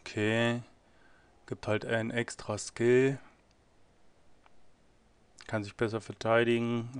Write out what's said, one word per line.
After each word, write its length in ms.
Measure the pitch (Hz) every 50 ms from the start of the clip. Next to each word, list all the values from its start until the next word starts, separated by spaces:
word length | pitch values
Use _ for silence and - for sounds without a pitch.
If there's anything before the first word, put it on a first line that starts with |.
Okay. 640 | - - - 110 104 107 110 117 117 117 120 120 117 - - _ _ _ _ - - - - - _ _ _ _ _
Gibt 200 | - 123 - -
halt 200 | - 107 107 -
einen 240 | - 117 113 110 117
extra 480 | - - 120 - - - - - 107 101
Skill. 600 | - - - - 120 120 123 127 131 135 139 131 - - - _ _ _ _ _ _ _ _ - - _ _ _ - - - - - - - - _ - - - - - - _ _ _ _ _ _ _ _ _ _ _ - - -
Kann 180 | - - 110 104
sich 100 | 101 -
besser 260 | - 120 110 107 113
verteidigen. 920 | - - 110 - - 113 113 117 120 117 117 117 117 117 120 117 117 120 127